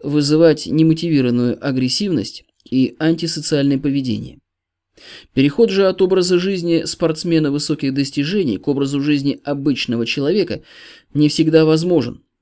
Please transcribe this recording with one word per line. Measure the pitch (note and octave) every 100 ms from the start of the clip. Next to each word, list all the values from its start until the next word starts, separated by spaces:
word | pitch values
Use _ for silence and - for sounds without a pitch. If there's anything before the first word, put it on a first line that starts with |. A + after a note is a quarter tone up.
вызывать | D3 D3 C#3+ D#3 E3 D#3 -
немотивированную | D3+ D#3+ D#3+ E3+ D3 B2 A#2+ B2 -
агрессивность | C#3 C3 B2+ - G#3 D3+ G#2 - _ _ -
и | C3 C3 -
антисоциальное | D#3 E3 E3 D#3 D3 D3 C#3 C#3
поведение. | C#3+ C#3 C3 G#2 B1+ - _ _ _ _ _ _ - - - -
Переход | C#3+ D3 A3
же | F#3+ F#3+
от | F#3+
образа | F#3 F#3+ F3+ F3+
жизни | F#3 F#3+ E3+ E3 D#3
спортсмена | - E3 D#3+ F3+ D#3+ D3
высоких | C#3+ D3 D3+ C#3
достижений | C3+ C#3 - C#3+ G#3 D#3 F#2+
к | -
образу | C#3 C#3 C#3
жизни | C#3+ D3 C#3 -
обычного | - C#3+ C#3+ B2 - A#2 A2+
человека | - C#3+ G3+ F3 F#2 - - - - _
не | C#3+ D3+
всегда | - D#3+ D#3+ D#3
возможен, | D#3 F3 E3+ A2+ - _ _